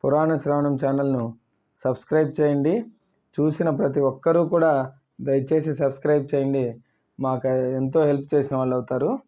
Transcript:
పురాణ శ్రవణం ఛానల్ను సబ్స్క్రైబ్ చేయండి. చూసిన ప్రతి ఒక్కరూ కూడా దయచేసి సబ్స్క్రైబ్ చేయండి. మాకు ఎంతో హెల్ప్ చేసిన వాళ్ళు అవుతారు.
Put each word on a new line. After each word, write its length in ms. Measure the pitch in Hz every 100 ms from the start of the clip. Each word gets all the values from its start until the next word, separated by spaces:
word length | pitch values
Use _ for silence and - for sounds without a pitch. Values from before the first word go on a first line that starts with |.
పురాణ 320 | 139 147 160 160
శ్రవణం 420 | 147 143 147 135 135
ఛానల్ను 480 | 139 139 131 113 113 _ _ _ _
సబ్స్క్రైబ్ 560 | 131 127 - 156 156 156
చేయండి. 440 | 147 143 143 202 226 _ _ _ _ -
చూసిన 300 | 151 151 170
ప్రతి 300 | 143 143 135
ఒక్కరూ 480 | 139 131 - 165 165
కూడా 440 | 170 160 143 131 - _ _
దయచేసి 540 | 131 139 135 160 151
సబ్స్క్రైబ్ 600 | 139 143 135 147 147 135
చేయండి. 460 | 143 139 139 123 117 _ _ _ -
మాకు 280 | 131 127 131
ఎంతో 560 | 131 127 131 131 156
హెల్ప్ 300 | 151 143 139
చేసిన 220 | 147 139 135
వాళ్ళు 200 | 127 127
అవుతారు. 420 | 123 131 147 269